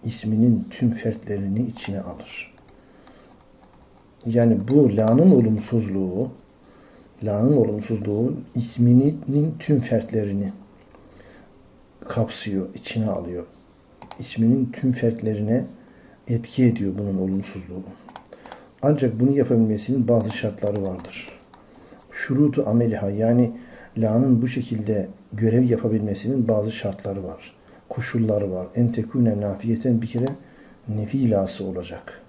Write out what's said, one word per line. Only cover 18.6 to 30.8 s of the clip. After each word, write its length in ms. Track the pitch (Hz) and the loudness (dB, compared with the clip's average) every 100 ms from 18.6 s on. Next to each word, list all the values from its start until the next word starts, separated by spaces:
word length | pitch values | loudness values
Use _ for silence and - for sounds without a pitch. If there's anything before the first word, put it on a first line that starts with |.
| - _ | -20 _
Ancak 380 | 143 143 127 110 | 2 2 2 2
bunu 100 | 127 | 2
yapabilmesinin 760 | 139 127 120 110 107 - 135 117 | 4 4 4 4 0 -2 0 2
bazı 220 | 117 104 | 2 2
şartları 520 | - 107 98 104 104 | -4 -6 -4 -4 -2
vardır. 460 | 98 92 - - - - - - - - - - - | -4 -8 -12 -16 -18 -20 -20 -20 -20 -20 -20 -20 -18
Şurutu 580 | - - 131 147 127 107 | -12 -4 2 4 2 2
ameliha, 420 | 113 113 107 101 | 2 2 0 -4
yani 420 | 101 113 120 117 - - - - - | 0 2 4 2 -2 -18 -20 -12 -2
la'nın 440 | 110 113 135 117 | 0 2 4 2
bu 60 | 123 | 2
şekilde 600 | 127 117 110 104 104 95 - - | -4 -4 -4 -2 -2 -4 -10 -14
görev 300 | 104 113 117 | -2 2 4
yapabilmesinin 840 | 123 113 113 110 104 98 113 135 110 | 2 2 0 -2 -2 -4 -2 0 2
bazı 240 | 107 107 | 0 0
şartları 520 | 110 101 95 - 98 | -4 -8 -6 -8 -8
var. 300 | 90 - - _ - - _ | -10 -14 -20 _ -20 -20 _
Koşulları 640 | - 117 120 110 104 101 | -10 -4 -2 0 0 -2
var. 140 | 90 92 | -4 -6
En 180 | 117 120 | 0 2
tekune 480 | 117 107 131 117 104 | 0 -4 2 2 2
nafiyeten, 640 | 104 98 113 113 131 113 | -4 -4 -2 -2 2 0
bir 40 | 113 | 0
kere 200 | 117 135 147 - - - - | -2 -4 -6 -16 -20 -20 -18